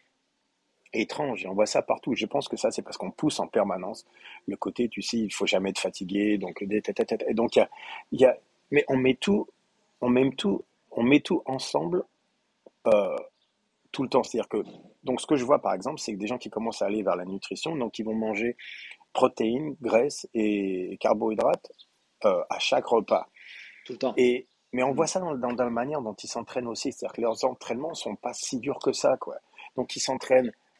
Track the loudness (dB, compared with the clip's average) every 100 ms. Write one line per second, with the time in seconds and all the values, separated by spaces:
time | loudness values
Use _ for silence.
0 | _ _ _ _ _ _ _ _ _ -4
1 | -2 -2 -4 -4 -4 0 2 2 0 -2
2 | 0 -2 -2 -2 -4 -2 -2 -2 -8 -10
3 | -10 -2 -2 -2 -2 0 0 -2 -6 -12
4 | -16 _ -20 -14 -10 -6 -6 -2 -2 -2
5 | -4 -2 -4 -2 0 2 0 -2 -4 -6
6 | -4 0 2 2 -2 -8 -4 -2 -2 -2
7 | 0 0 0 0 4 4 4 0 -16 -16
8 | -8 6 6 6 _ _ _ 2 4 4
9 | 4 2 2 2 0 _ _ _ _ _
10 | 2 4 4 2 0 0 -4 _ _ 0
11 | 4 4 4 -2 0 -4 -2 -2 0 -2
12 | -2 _ _ _ _ _ -20 _ 4 4
13 | 4 -2 -8 _ _ _ _ _ _ -6
14 | 2 2 2 -2 -2 -4 -4 -10 -20 _
15 | -4 -4 2 2 4 2 2 -2 -4 -6
16 | -8 -6 -4 -6 -6 -6 -6 -2 -2 0
17 | 0 0 -4 -8 -8 -6 -4 -4 -4 -4
18 | -4 -2 -2 -2 -2 -4 -12 -16 -18 -20
19 | _ 2 2 4 0 0 -4 -6 2 4
20 | 4 -2 -6 -2 0 0 0 -2 -6 -2
21 | 0 2 0 2 2 0 -4 -20 -20 _
22 | _ _ 2 2 0 -2 0 0 2 2
23 | 4 0 0 _ -20 -20 -20 -20 -16 -6
24 | -2 4 4 4 -2 _ _ 0 0 2
25 | 0 0 -4 -4 -2 0 0 0 -2 -4
26 | -6 -8 -10 -8 -6 -6 -6 -6 -6 -6
27 | -8 -2 -2 0 -2 -2 -6 -6 -6 -6
28 | -8 -6 -8 -8 -6 -4 -4 -2 -2 2
29 | 2 2 -2 -10 -14 -20 -12 -8 -6 -4
30 | -4 -4 4 4 4 -4 _ _